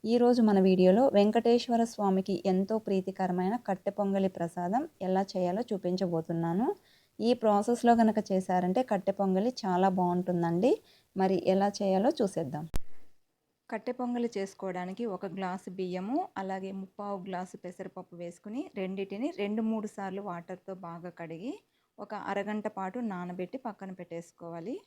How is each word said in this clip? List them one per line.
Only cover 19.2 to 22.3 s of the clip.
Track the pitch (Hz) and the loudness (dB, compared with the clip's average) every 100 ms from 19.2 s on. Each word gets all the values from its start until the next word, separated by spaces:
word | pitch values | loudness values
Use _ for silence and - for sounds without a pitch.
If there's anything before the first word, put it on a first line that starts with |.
| 285 349 | -6 -4
రెండు | 202 214 220 | -4 -2 -2
మూడు | 220 208 - | -2 -6 -8
సార్లు | 196 190 202 | -8 -8 -8
వాటర్తో | 175 175 180 - 185 175 | -10 -10 -14 -12 -12 -12
బాగా | 170 175 170 | -12 -14 -12
కడిగి | 165 165 226 415 _ _ _ - 208 | -12 -10 -10 -12 _ _ _ -18 -12
ఒక | 208 - | -10 -6